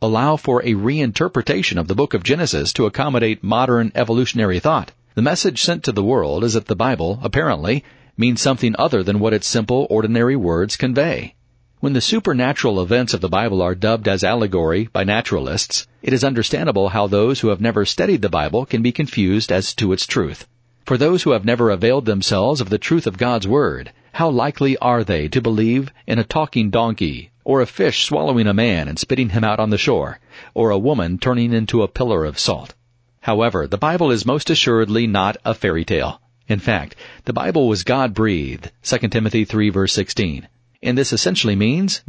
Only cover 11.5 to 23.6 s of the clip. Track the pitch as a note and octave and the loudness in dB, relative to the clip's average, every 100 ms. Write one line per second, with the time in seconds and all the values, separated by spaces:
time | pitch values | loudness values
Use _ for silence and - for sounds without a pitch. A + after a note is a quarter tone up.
11.5 | _ _ _ C#3 C3 - A3+ G3 C3 B2+ | _ _ _ -2 0 0 0 0 0 0
12.5 | C#3+ B2 G2 F2+ A#2+ A#2+ F#2+ E2+ F#2 A2+ | 0 0 0 2 0 0 -2 0 0 0
13.5 | G2 F2+ F2+ G#2+ A2+ G#2+ F#2+ F#2 A#2 G#2 | 0 0 0 0 0 0 0 2 2 0
14.5 | F#2 D#2+ F2 A2+ - G2 G#2+ - F#2 C2 | 2 2 0 -2 -2 0 0 0 -2 -2
15.5 | F#2+ - - - _ - B2+ C3+ A#2+ A2 | -4 -4 -6 -8 _ -2 0 2 0 -2
16.5 | D3 E3 G2+ G2 G2+ G2+ G2+ A2+ C3+ A2+ | -2 0 2 2 0 0 2 2 2 0
17.5 | F#2+ A2+ G#2+ G2+ - F3+ D#3+ G2 E2+ D2+ | 2 0 0 0 0 2 2 2 0 0
18.5 | G2+ C#3 A2+ A#2+ A#2+ D3+ - F#2+ G#2 - | -2 -2 0 0 -2 -4 0 2 2 0
19.5 | F#2 F#2+ - G2+ F#2 - - D#2 C2+ - | -2 -2 -2 -2 0 -2 -2 -2 -6 -18
20.5 | _ _ _ - B2+ D3+ F3+ E3+ A#2 G#2 | _ _ _ -4 0 2 2 2 2 2
21.5 | A#2+ A#2 F#2+ A2+ C3+ A2 G2 - G2+ A2 | 2 2 4 2 2 2 0 0 2 2
22.5 | D3 G2 G#2 - E3 A#2 F#2 A#2+ A#2+ F#2+ | 0 -2 -2 0 0 0 -2 0 0 2
23.5 | C3+ | 2